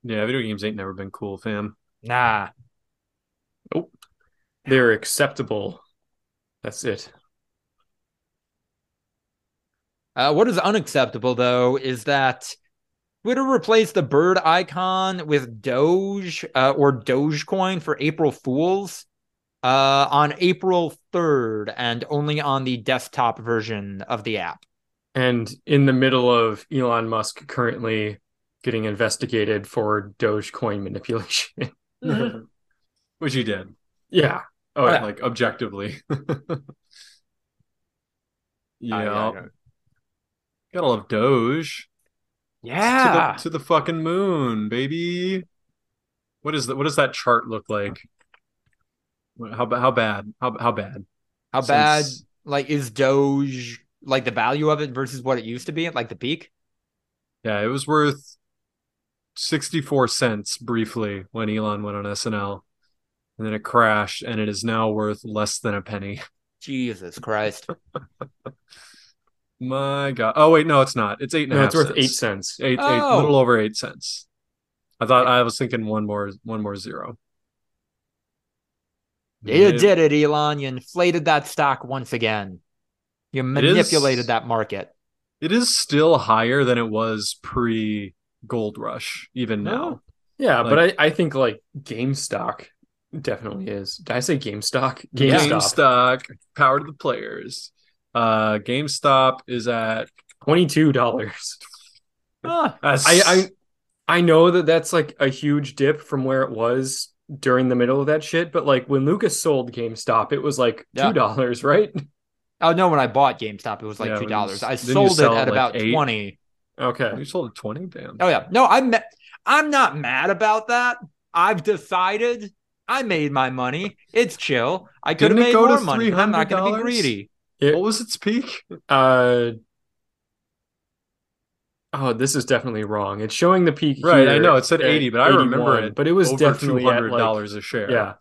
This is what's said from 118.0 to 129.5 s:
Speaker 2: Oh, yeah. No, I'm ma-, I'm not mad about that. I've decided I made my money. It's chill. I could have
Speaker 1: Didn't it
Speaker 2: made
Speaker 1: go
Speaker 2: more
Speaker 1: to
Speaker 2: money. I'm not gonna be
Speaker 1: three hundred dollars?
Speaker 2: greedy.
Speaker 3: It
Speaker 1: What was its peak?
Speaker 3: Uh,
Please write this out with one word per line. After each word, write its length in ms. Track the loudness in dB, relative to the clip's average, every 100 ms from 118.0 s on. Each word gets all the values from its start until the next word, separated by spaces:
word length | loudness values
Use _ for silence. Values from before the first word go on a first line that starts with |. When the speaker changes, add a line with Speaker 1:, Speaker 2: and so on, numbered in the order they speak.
| -16 -2
Speaker 2:
Oh, 80 | 2
yeah. 180 | 2 0
No, 160 | 2 4
I'm 240 | 4 4
ma-, 80 | 0 -2 _ -20 -10 2
I'm 240 | 2 2
not 260 | 2 2 0
mad 320 | -4 -2 0
about 400 | 0 2 0 0
that. 300 | 0 0 -4 -14 _ _
I've 300 | 0 2 2
decided 880 | -2 -4 -2 -2 0 0 -2 -4 -10 _ _ _ -6
I 180 | -4
made 280 | -2 -2 0
my 160 | 0 0
money. 480 | -2 -4 -4 -8 -12 _
It's 240 | 0 0 -2
chill. 540 | -2 0 0 -2 -8 _
I 120 | -4
could 160 | 4 6
have 80 | 6
Speaker 1:
Didn't 60 |
it 20 | 6
Speaker 2:
made 60 |
Speaker 1:
go 120 | 6 6
Speaker 2:
more 100 | 4
Speaker 1:
to 40 |
Speaker 2:
money. 300 | 2 0 2
I'm 180 | 2 2
not 200 | 2 0
gonna 140 | 0
be 40 | 0
Speaker 1:
three 0 |
hundred 100 | -2
dollars? 0 |
Speaker 2:
greedy. 460 | -2 -2 -2 -4 -10 _ _ _
Speaker 3:
It 140 | 2
Speaker 1:
What 100 | 2
was 160 | 0 -4
its 160 | -6 -6
peak? 480 | -2 -2 -4 -14 _ -20 0
Speaker 3:
Uh, 640 | 4 6 4 4 2 0